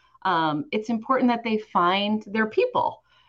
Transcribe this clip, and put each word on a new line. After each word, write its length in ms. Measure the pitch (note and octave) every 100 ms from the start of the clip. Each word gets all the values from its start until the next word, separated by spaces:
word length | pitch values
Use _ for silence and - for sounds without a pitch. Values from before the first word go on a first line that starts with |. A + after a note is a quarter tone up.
| _ -
um, 420 | F#3+ E3+ D#3+ D3+ D3
it's 180 | G#3+ A3
important 400 | A3+ A3 C4 B3
that 140 | A#3
they 140 | A#3 G#3+
find 640 | - F#3+ F3 G3 G3+ G#3+ G3+
their 200 | G#3+ A3
people 560 | F#4 B4+ - - - _ _